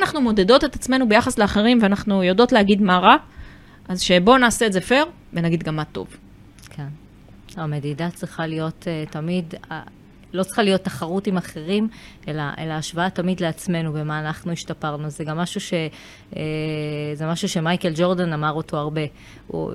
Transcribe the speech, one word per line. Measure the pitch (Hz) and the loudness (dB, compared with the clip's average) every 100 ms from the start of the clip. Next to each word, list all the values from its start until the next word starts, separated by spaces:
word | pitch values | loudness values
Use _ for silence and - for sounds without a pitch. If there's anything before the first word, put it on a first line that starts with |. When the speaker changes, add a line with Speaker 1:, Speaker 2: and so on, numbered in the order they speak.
Speaker 1:
אנחנו | 370 311 | 2 2
מודדות | 247 214 185 262 | 2 4 6 6
את | 294 | 4
עצמנו | - - 254 247 | -2 -2 0 4
ביחס | 214 247 240 | 4 4 2
לאחרים, | 202 208 214 247 | 2 4 4 4
ואנחנו | 202 196 - 196 | 4 2 0 2
יודעות | 180 185 247 | 4 4 6
להגיד | 254 196 202 | 6 6 4
מה | 202 180 | 4 6
רע, | 190 294 - - - - - - - | 8 6 4 -16 -18 -20 -20 -20 -8
אז | 185 | -4
שבוא | - 180 180 262 | 2 4 6 6
נעשה | 240 - 226 | 4 2 0
את | |
זה | 190 | 0
פייר, | - 254 311 - - | 2 2 2 -4 -8
ונגיד | 170 170 165 | -2 0 0
גם | 165 156 | -2 -4
מה | |
טוב. | 151 - 92 - - - - - - | -6 -8 -12 -16 -20 -20 -20 -20 -18
Speaker 2:
כן. | - 143 147 - - - - - - | -12 -12 -12 -18 -20 -20 -20 -16 -8
המדידה | 156 151 143 143 170 | -6 -4 -4 -4 -6
צריכה | - 175 - 160 | -6 -10 -6 -6
להיות, | 160 160 - - | -4 -4 -6 -6
אה, | 160 151 | -6 -6
תמיד, | 156 156 180 165 - - | -6 -4 -4 -4 -12 -12
אה, | 160 - - - - - | -14 -14 -20 -20 -20 -8
לא | 175 | -4
צריכה | 185 - | -2 0
להיות | 208 190 | 2 2
תחרות | 190 - 160 190 196 | -2 -6 -4 -2 -2
עם | 185 | -2
אחרים, | - 165 156 202 220 - - - - | -4 -10 -2 0 -2 -4 -18 -14 -8
אלא, | 151 143 - | -6 -6 -6
אלא | 160 | -6
השוואה | 156 151 170 180 | -6 -6 -2 -2
תמיד | 185 180 185 | -2 -2 -2
לעצמנו, | 170 160 - 170 160 | -2 -4 -4 -2 -2
במה | 151 151 151 | -4 -4 -4
אנחנו | 156 156 175 | -6 -6 -8
השתפרנו. | 170 - 160 151 147 151 | -8 -8 -8 -6 -6 -8
זה | 143 | -8
גם | 156 156 | -6 -4
משהו | 175 214 | -4 -6
ש-, | - 175 160 - - - - - | -4 -4 -4 -8 -20 -20 -14 -8
אה, | 156 156 156 156 151 147 147 | -6 -4 -4 -4 -6 -6 -6
זה | 147 160 | -6 -4
משהו | 170 196 | -2 -2
שמייקל | 180 160 175 180 156 | -2 0 0 0 0
ג'ורדן | 180 180 175 | 0 2 0
אמר | 151 151 | -2 -2
אותו | 151 156 156 | -2 -4 -4
הרבה. | 147 156 147 - - - - | -4 -4 -6 -8 -20 -20 -10
הוא | 165 160 | -8 -8